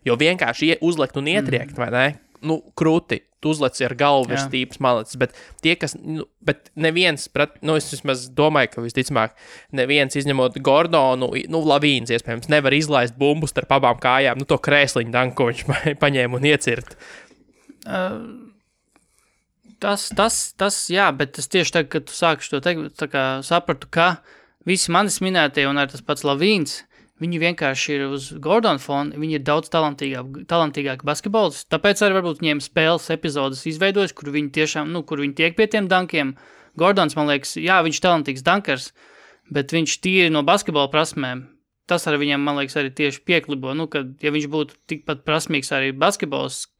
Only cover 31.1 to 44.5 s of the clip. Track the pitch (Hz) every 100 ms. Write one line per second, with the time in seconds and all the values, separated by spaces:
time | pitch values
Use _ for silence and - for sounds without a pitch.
31.1 | 147 208 220 180 - - - 202 196 208
32.1 | 190 175 147 160 147 135 175 160 170 -
33.1 | 165 160 143 135 131 160 156 196 196 196
34.1 | - 147 147 143 151 151 156 151 170 147
35.1 | 147 143 139 165 170 214 214 185 185 180
36.1 | 160 139 131 - - _ - 180 196 156
37.1 | 156 147 139 - - 165 185 165 - 185
38.1 | 165 143 131 147 196 196 131 - _ _
39.1 | - - _ - 147 139 165 156 - 185
40.1 | 190 170 151 147 202 - 151 139 156 160
41.1 | 151 127 127 127 _ _ _ - 175 165
42.1 | 147 147 143 143 143 139 151 135 135 143
43.1 | 135 - 170 151 139 131 147 160 147 131
44.1 | 135 147 151 143